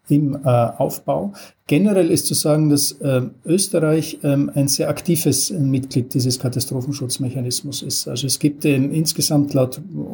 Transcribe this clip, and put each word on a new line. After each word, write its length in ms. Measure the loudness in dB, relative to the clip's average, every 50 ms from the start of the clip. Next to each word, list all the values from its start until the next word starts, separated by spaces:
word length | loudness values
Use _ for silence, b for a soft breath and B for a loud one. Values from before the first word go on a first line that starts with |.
| _ 2
im, 280 | 2 4 2 2 -2 -2
äh, 60 | 0 2
Aufbau. 840 | 4 4 4 2 0 -2 -2 -2 -4 -6 -4 -4 -2 -2 -2 -6 -8 B B B B B _ 0
Generell 440 | 2 4 4 4 4 4 4 4
ist 140 | 2 0 0
zu 80 | -2 -2
sagen, 360 | 0 0 2 2 4 4 4
dass, 260 | 4 2 2 -2 -4 -4
ähm, 300 | -2 0 0 0 0 -2 -8 _ -2
Österreich, 760 | 0 0 0 2 0 0 0 2 2 2 2 0 -2 -6 -4
ähm, 300 | -2 0 2 2 2 0 0
ein 140 | 0 0 0
sehr 200 | 0 0 0 -2
aktives 640 | -2 -2 0 0 0 2 2 2 2 0 0 -2
Mitglied 640 | -2 0 0 2 0 0 -2 -2 -2 -2 -2 0 0
dieses 240 | 0 0 0 0 -2
Katastrophenschutzmechanismus 1400 | -2 -4 -2 -4 -4 -4 -4 -6 -4 -4 -6 -6 -6 -6 -4 -4 -4 -4 -4 -4 -4 -4 -4 -6 -6 -8 -10 -8
ist. 240 | -8 -6 -6 -6 -6
Also 220 | -6 -6 -4 -2 -2
es 100 | -2 0
gibt, 260 | 0 0 0 0 0
ähm, 280 | 2 2 2 2 2
insgesamt 600 | 2 0 0 0 -2 -2 0 2 2 2 2 2
laut 280 | 2 2 2 0 -2 -8 -12 -10 -10 -10 -8 -8